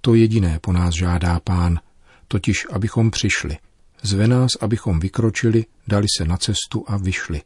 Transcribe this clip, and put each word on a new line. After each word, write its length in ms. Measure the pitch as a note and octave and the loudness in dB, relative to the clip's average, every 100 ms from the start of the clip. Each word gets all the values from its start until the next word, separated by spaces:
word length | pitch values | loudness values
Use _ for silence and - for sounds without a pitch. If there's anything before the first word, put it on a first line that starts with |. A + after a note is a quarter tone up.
To 120 | B2 | 4
jediné 460 | A2+ A2+ A2 F#2 D#2 | 4 6 4 2 0
po 120 | - | 0
nás 220 | F2+ F2 | 0 0
žádá 460 | E2 F2+ F2 F2 E2+ | 0 0 0 0 -2
Pán, 400 | - F2+ F2 E2+ _ _ _ _ _ | 0 0 2 0 _ _ _ _ _
totiž 400 | G2 - F#2+ - | -2 0 -2 -4
abychom 400 | F#2+ A2 A#2 A2+ | -4 -2 0 0
přišli. 460 | - G2 - - D2+ _ _ _ _ | 0 -2 -2 -4 -8 _ _ _ _
Zve 260 | G2+ G2 A2 | -2 2 4
nás, 220 | B2 B2+ - | 4 2 0
abychom 380 | G#2+ A2+ A2+ E2 | -2 -2 0 -2
vykročili, 680 | F#2+ - A2+ - A#2 A2+ A2 _ - | -2 0 -2 0 2 2 0 _ -2
dali 200 | G2+ G#2 - | 0 0 -2
se 80 | |
na 120 | E2 F2+ | -2 -2
cestu 460 | - G2+ - G#2+ - | -2 -4 -4 -8 -6
a 100 | G2+ | -4
vyšli. 440 | F#2+ F#2 - D#2 | -2 -4 -6 -8